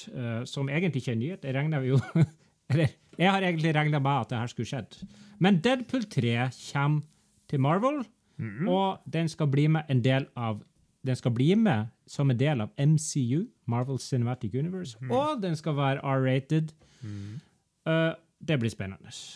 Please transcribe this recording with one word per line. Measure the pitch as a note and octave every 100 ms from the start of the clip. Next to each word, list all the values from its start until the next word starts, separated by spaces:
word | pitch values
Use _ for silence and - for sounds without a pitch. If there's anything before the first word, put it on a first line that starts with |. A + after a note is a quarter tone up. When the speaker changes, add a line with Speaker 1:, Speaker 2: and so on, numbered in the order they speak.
| -
Speaker 1:
eh, | C#3 A#2 A2+ B2
som | - C#3
egentlig | C#3+ F#3 C3
ikke | B2+
er | A2+
en |
nyhet, | C3 F#3+ C3+
jeg | C3
regner | D3+ D3+
jo, | B2+ C3+ - D#3+
<laughs> | D#3+ - _ _ _
eller, | C#3+ - - _ -
jeg | F3+
har | G3
egentlig | F#3 E3 E3
regnet | D3+ D3+ D3
med | C#3 C#3
at | A2
det | B2
her | A#2+
skulle | - A2+
skjedd. | C3+ F#2 - - - - -
Men | F3+ F#3
Deadpool | A#3 C4 B3 C4 G#3
tre | - A#2 A#2 B2+ - -
kommer | C#3+ C#3+ D3+ D3 _ _ _ -
til | D3
Marvel, | C3+ F3 B3+ D4 A3+ _ _ -
Speaker 2:
Mhm. | G#2+ G2+ F3+
Speaker 1:
og | F#3 F#3+ - -
den | D#3+ E3
skal | - D3+
bli | C#3 D3+
med | D#3+ D3+
en | B2+
del | B2 C3 C#3 -
av, | A#2 G#2 - _ _ _ C3
den | B2
skal | C3
bli | A2+ C#3+ G#3
med | A3 A2 A2+ - _
som | - C#3
en | A#2
del | C#3 C3+
av | G#2+ -
M | C#3+ D#3
C | - D3 A#2+
U, | C#3+ A3+ _ -
Marvel | A#2 C3 C3
Cinematic | - C3 A#2+ B2+ G#2+
Universe, | B2+ E3 F#3 E3+ A2
Speaker 2:
Mhm. | B2+
Speaker 1:
og | B3 D4+ C#4+
den | F#3+ D#3+
skal | E3 C#3+
være | C3+ C#3
R-rated. | C#3 C3+ C3 C3 C3+ D#3+ D#3+ - _ _
Speaker 2:
Mhm. | A2 G2+ G2+ A2+ - _ _ _ -
Speaker 1:
Eh, | D#3+ E3 - _ _ -
det | D3
blir | A2+
spennende. | - F#2+ G2 - - -